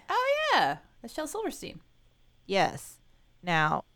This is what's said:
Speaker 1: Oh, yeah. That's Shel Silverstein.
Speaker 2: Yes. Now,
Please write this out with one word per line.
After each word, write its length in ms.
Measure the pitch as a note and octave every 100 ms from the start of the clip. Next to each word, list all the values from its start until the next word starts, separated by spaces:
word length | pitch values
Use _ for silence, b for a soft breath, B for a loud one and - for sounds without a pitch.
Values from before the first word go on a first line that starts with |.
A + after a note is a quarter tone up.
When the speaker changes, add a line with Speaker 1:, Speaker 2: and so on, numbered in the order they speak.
| -
Speaker 1:
Oh, 260 | A4 B4+ D5 D#5
yeah. 220 | E4 F3+ D3+ - -
That's 100 | A#3
Shel 120 | - D#4
Silverstein. 540 | - G#4 - - - - _ _ _ _ _ -
Speaker 2:
Yes. 540 | F#3+ A#2 C3+ - - _ _ _ _
Now, 420 | F3 E3 D#3 D3+ -